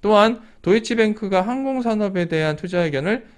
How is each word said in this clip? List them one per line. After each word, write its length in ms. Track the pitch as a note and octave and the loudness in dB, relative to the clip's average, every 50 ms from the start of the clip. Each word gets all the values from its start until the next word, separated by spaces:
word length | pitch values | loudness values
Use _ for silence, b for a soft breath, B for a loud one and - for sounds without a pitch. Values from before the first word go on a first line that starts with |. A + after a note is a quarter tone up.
또한 400 | - G#3 G#3+ G3+ G#3 A3+ A#3+ B B B B B | 0 2 4 6 6 4 2 B B B B B
도이치뱅크가 800 | - E3+ G3+ A#3 A3+ - A#3 A#3 A3 G#3+ G#3+ - G#3+ F#3+ G3 F#3 | 0 2 2 2 0 0 0 2 2 0 0 -2 -4 -2 0 0
항공산업에 840 | F#3+ A3+ B3+ C4+ C4+ C4+ C4 B3+ A#3 A#3 A3 G#3 G#3 G3 G3 F3+ E3+ | 0 0 -4 -4 -4 -4 -4 -2 -2 -2 -2 -2 -2 -2 -2 -4 -2
대한 280 | E3 E3 D#3 D#3 D#3 D3+ | -2 -2 -2 -2 -2 -4
투자 280 | E3+ - F3 F3+ F3 E3+ | -4 -6 -4 -2 -2 -2
의견을 420 | D#3 C#3 C3+ D3 G3 A3+ C4 B B B | 0 -2 -2 -2 -2 -2 -2 B B B